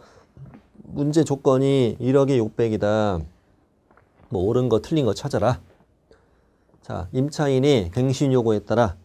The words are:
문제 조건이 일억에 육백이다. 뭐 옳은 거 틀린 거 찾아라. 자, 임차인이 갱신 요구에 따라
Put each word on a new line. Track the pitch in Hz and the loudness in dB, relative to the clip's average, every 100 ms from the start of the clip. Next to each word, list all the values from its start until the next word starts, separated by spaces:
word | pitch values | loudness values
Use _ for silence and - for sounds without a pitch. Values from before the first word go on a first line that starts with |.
| - - _ - - - _ - | -8 -20 _ -20 -20 -20 _ -20
문제 | - - 143 156 147 | -12 -6 -2 0 0
조건이 | 139 143 131 135 135 117 - | 0 2 2 2 2 0 -2
일억에 | 120 139 135 135 | 0 2 2 2
육백이다. | 107 - 117 107 104 107 107 87 76 _ _ _ _ _ _ _ _ _ - | 0 -2 -2 0 0 0 0 -4 -8 _ _ _ _ _ _ _ _ _ -8
뭐 | 98 | -4
옳은 | 95 120 127 | 0 0 0
거 | 110 | 0
틀린 | - 160 | 0 -2
거 | 120 | -2
찾아라. | 98 139 120 104 123 - _ _ _ _ _ _ _ _ _ _ _ | -2 -4 -2 -2 -2 -8 _ _ _ _ _ _ _ _ _ _ _
자, | - 104 87 | -12 -10 -6
임차인이 | 131 143 - 147 131 143 135 85 | -4 -4 -2 0 2 4 2 0
갱신 | 127 131 131 139 | -2 -2 0 2
요구에 | 127 113 104 | 2 2 0
따라 | - 110 110 - | 0 0 0 -2